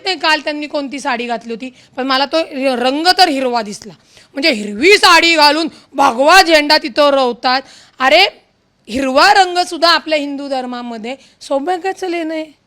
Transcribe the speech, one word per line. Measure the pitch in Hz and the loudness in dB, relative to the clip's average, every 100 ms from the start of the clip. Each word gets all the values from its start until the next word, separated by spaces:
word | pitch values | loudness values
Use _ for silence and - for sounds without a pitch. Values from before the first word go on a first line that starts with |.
नाही | 381 349 | -6 -4
काल | 330 311 | -2 -2
त्यांनी | 311 302 294 | -2 -8 -8
कोणती | 302 277 277 | -8 -8 -8
साडी | 277 240 240 | -6 -6 -6
घातली | 226 226 | -8 -8
होती, | 226 262 - _ - | -12 -12 -18 _ -8
पण | 262 | -2
मला | 262 | -2
तो | 277 330 330 285 269 240 | 0 -2 -4 -4 -4 0
रंग | 247 285 339 370 | -2 0 0 2
तर | 359 | 2
हिरवा | 269 262 240 | 0 -2 -4
दिसला. | 208 202 214 156 _ _ _ | -6 -12 -18 -20 _ _ _
म्हणजे | 277 320 | -2 -2
हिरवी | 220 208 208 330 415 | -2 -6 -2 2 4
साडी | 403 339 330 330 | 4 4 4 4
घालून | 294 302 330 - _ | 4 2 -2 -8 _
भगवा | 277 277 233 285 381 | 0 0 2 4 4
झेंडा | 339 311 294 311 | 6 2 2 0
तिथं | 302 262 285 | 0 0 2
रोवतात. | 277 254 240 262 262 262 - _ _ | 2 0 -2 -2 -2 -4 -20 _ _
अरे, | 262 311 403 - _ _ _ _ - | 2 4 4 -2 _ _ _ _ -10
हिरवा | 233 269 262 370 | -4 0 4 4
रंगसुद्धा | 415 359 349 349 339 330 | 6 2 0 -4 0 2
आपल्या | 320 311 302 | 2 0 -4
हिंदू | 285 277 285 | -4 -8 -6
धर्मामध्ये | 269 254 240 240 226 220 262 _ _ | -6 -6 -10 -10 -12 -12 -14 _ _
सौभाग्याचं | - 277 285 359 381 381 370 | -6 -4 -2 -4 -4 -6 -6
लेणं | 339 320 | -6 -6
आहे. | 320 311 _ | -8 -10 _